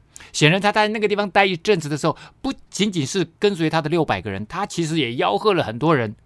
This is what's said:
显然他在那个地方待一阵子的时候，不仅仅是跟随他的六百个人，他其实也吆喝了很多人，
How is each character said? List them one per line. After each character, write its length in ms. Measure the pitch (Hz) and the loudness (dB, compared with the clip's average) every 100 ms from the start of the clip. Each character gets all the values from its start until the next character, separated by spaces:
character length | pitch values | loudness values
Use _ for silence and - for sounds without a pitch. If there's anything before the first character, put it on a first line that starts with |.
| _ - - | _ -20 -12
显 180 | - 151 | 2 4
然 120 | 190 | 4
他 100 | 202 | 2
在 160 | 214 214 | 2 2
那 100 | 220 | 0
个 100 | 208 | 0
地 60 | 202 | 0
方 140 | 208 | 2
待 160 | 202 196 | 4 4
一 120 | 170 | 2
阵 200 | - 190 | 0 0
子 120 | 147 | 0
的 80 | 147 | -2
时 100 | 160 | -2
候， 80 | - - _ | -2 -8 _
不 120 | 262 - - | -8 -8 -8
仅 200 | - 214 | -2 0
仅 160 | 180 135 | 0 -2
是 220 | 196 170 - | -2 -4 -2
跟 160 | 208 | -2
随 160 | 180 160 | 0 0
他 120 | 160 | 0
的 80 | 151 | 0
六 160 | 170 147 | 0 0
百 160 | 101 | -2
个 100 | 101 | -4
人， 140 | 98 107 | -8 -8
他 200 | 175 208 | -8 -6
其 200 | - 160 | -4 -4
实 120 | 165 | -2
也 120 | 120 123 | -4 -2
吆 200 | 180 202 | -2 0
喝 160 | 208 | 0
了 80 | 180 | 0
很 160 | 127 117 | -2 -2
多 160 | 151 | 0
人， 220 | 147 110 107 | 2 0 -6